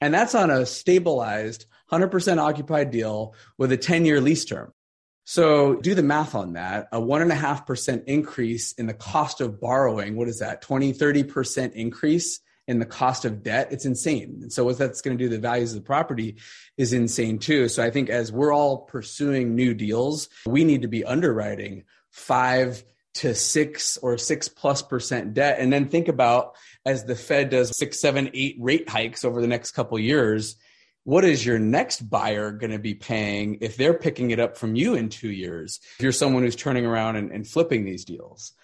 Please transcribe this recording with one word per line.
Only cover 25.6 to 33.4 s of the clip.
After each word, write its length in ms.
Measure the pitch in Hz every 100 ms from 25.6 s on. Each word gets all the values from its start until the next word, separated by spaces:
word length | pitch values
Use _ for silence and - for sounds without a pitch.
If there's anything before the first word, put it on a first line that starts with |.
And 120 | 127
then 160 | 143 143
think 200 | 165 170
about 480 | 135 120 120 - - - -
as 200 | 139 131
the 100 | 110
Fed 360 | 120 - 143 139
does 280 | 131 120 -
six, 220 | 120 -
seven, 300 | 143 139 135
eight 220 | 131 139 123
rate 300 | 120 160 -
hikes 360 | 113 117 -
over 160 | 127 120
the 60 | 120
next 240 | 117 -
couple 260 | - 110 113
of 60 |
years, 540 | 113 151 110 110 107 - _ _ _ _
what 200 | 127 165
is 220 | 190 135 120
your 140 | 113
next 400 | 110 151 262 - 110
buyer 400 | 120 107 104 107
gonna 300 | 104 110 107
be 140 | 107
paying 640 | 101 - 110 104 101